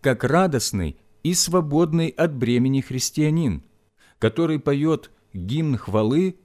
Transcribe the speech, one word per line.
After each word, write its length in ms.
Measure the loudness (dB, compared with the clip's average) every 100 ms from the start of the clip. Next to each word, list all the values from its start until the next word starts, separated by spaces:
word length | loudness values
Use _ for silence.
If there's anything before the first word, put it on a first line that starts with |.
как 220 | 0 0
радостный 720 | 2 2 2 0 -2 -4 -4 -8 _ _
и 140 | -4 -2
свободный 720 | 0 0 0 0 2 0 -2
от 260 | 0 -2
бремени 480 | 0 0 2 2 0
христианин, 800 | -2 -6 -4 -2 0 2 0 -4 -8 _ _ _ _ _
который 400 | -2 0 0 0
поёт 540 | 0 0 2 0 -4 _ _
гимн 460 | -12 -6 -2 0 -2
хвалы 600 | 0 0 2 2 0 -4